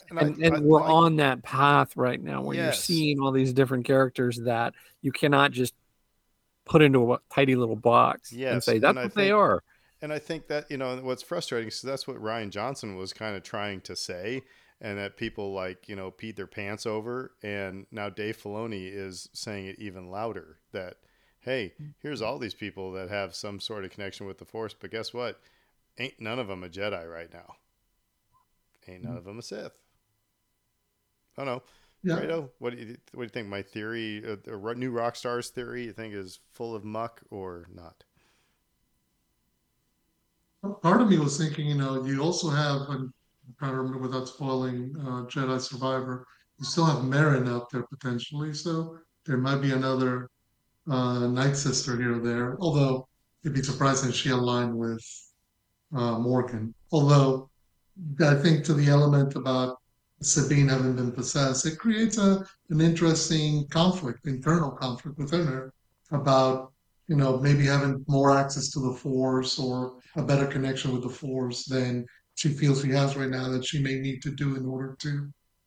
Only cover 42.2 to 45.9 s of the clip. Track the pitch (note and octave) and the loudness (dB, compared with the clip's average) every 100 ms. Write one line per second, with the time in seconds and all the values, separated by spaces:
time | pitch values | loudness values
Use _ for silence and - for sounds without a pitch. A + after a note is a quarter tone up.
42.2 | D#3 F3+ E3+ C#3+ D3 C#3 C#3 C3+ B2+ - | 0 0 0 0 2 0 -4 -6 -8 -14
43.2 | _ _ B2+ - C#3 C3 C3 C3 B2+ C3 | _ _ -20 -8 -6 -4 -4 -4 -4 -4
44.2 | B2+ - C3+ C3 B2+ B2 B2+ D#3 C3+ B2 | -6 -6 -2 -2 -2 -4 -6 -8 -6 -6
45.2 | A#2+ D3 C3 C3 B2+ B2 C3 | -6 -4 -2 -2 -4 -4 -2